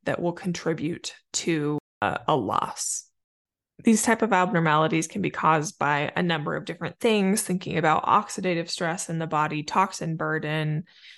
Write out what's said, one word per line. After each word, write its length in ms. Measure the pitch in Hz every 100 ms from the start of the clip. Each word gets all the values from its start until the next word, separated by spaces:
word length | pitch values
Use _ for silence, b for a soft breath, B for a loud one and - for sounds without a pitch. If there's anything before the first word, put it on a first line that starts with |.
that 160 | - -
will 140 | 175
contribute 800 | 170 180 170 165 160 151 - - - _
to 460 | - - 160 147 147 - _
a, 180 | 101 - -
a 80 | 151
loss. 720 | 101 - - - - - - _ _ _ _ _ _ -
These 200 | 233 220
type 180 | - 220
of 140 | 220
abnormalities 720 | 185 180 170 160 151 156 147 160
can 160 | 208
be 80 | 180
caused 480 | - 160 156 151 -
by 340 | 143 147 147
a 80 | -
number 320 | 180 160 151
of 120 | 151 -
different 340 | 170 170 -
things, 400 | 233 214 190 208
thinking 380 | - 180 - 175
about 260 | 156 151
oxidative 640 | - 196 - - 185 170 165
stress 400 | - 170 175 -
in 100 | 165
the 80 | 160
body, 360 | 156 151 151
toxin 540 | 151 202 185 - 160 160
burden, 680 | 156 156 151 156 151 151 B B B